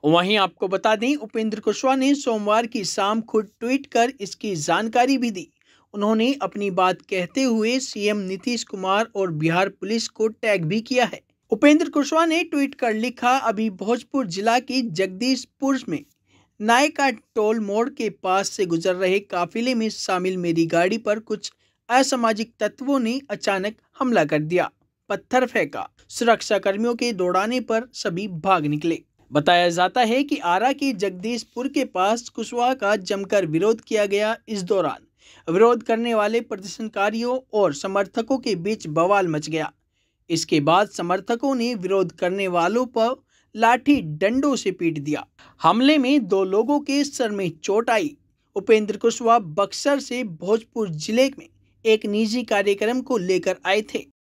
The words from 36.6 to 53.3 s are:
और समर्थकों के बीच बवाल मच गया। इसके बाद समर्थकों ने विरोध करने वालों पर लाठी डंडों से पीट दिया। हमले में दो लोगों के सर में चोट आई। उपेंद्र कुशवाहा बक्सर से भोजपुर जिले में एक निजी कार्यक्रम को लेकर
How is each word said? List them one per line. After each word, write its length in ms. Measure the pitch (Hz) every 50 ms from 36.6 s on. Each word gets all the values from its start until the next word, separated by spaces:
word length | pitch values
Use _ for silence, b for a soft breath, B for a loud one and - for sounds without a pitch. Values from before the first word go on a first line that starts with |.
| 190 202 - - 226 214 - 202 196 214 214 226 233 240 254 262 262 _
और 220 | - 214 202 170 143
समर्थकों 640 | - - 190 190 196 202 190 _ 233 226 - 269 247
के 160 | - 247 202
बीच 320 | 170 165 202 220 208 -
बवाल 420 | 165 151 165 170 185 202 202 190 170
मच 220 | 156 147 147 156
गया। 220 | 156 160 - - _ _ _ _ _ _ _ _ _ _ _ -
इसके 300 | 165 156 - - 180 156
बाद 280 | 143 156 165 190 208 202
समर्थकों 680 | - - 170 170 180 190 185 - 233 233 294 277 269
ने 200 | 247 226 240 247
विरोध 380 | 202 175 180 196 196 190 165
करने 360 | - - 185 180 185 202 196 185
वालों 380 | 175 175 170 180 214 240 254
पर 360 | 240 - 226 220 233 262 - _ _ _ _ _ _ _
लाठी 440 | 214 226 226 247 240 247 277 294 254
डंडों 560 | 180 156 151 151 185 202 240 262 277 294 269
से 140 | - - 196
पीट 280 | 185 - 180 165 156 151
दिया। 280 | 139 147 147 - - _ _ b b b b b
हमले 360 | - 165 185 226 254 277 311 302
में 300 | 254 247 285 294 220 175
दो 160 | 196 190 190
लोगों 360 | 190 190 208 226 226 285 285
के 240 | 294 285 269 285 285
सर 260 | 285 - - 247 214
में 220 | 208 196 190 170 165 - -
चोट 260 | - 190 220 233 240
आई। 260 | 226 220 170 147 - _ _ _ _ _ _ _ _
उपेंद्र 420 | 202 196 - 226 214 214 202 208
कुशवाहा 420 | 208 - 233 226 - 240 226 226 233
बक्सर 640 | 202 160 151 190 202 202 - - - 285 285 277
से 240 | - - - 247 254
भोजपुर 640 | 202 165 151 170 185 220 226 226 _ _ 233 214 185
जिले 420 | 160 151 - - 214 240 262 277 - -
में 100 | - _ _ _ _ _ _ _ -
एक 200 | 226 220 220 220
निजी 360 | 214 208 214 226 214 214 254
कार्यक्रम 580 | 233 - 220 202 196 202 202 202 208 220 247 254
को 180 | 233 - 254 220
लेकर 380 | 175 180